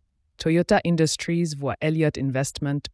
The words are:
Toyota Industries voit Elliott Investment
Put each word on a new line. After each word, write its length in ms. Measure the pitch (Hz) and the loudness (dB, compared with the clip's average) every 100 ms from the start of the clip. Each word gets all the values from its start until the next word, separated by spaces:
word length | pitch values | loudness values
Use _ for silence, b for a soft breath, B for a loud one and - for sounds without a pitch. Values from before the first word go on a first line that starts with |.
| _ _ _ - | _ _ _ -6
Toyota 420 | 165 170 180 202 170 | 0 2 4 2 4
Industries 680 | 165 156 - - 170 170 143 | 2 2 0 -2 0 -2 -2
voit 180 | 135 - | -6 -2
Elliott 360 | 156 160 151 - | -2 2 0 0
Investment 640 | 135 131 139 - 143 143 - | -2 -2 -4 -4 -4 -4 -6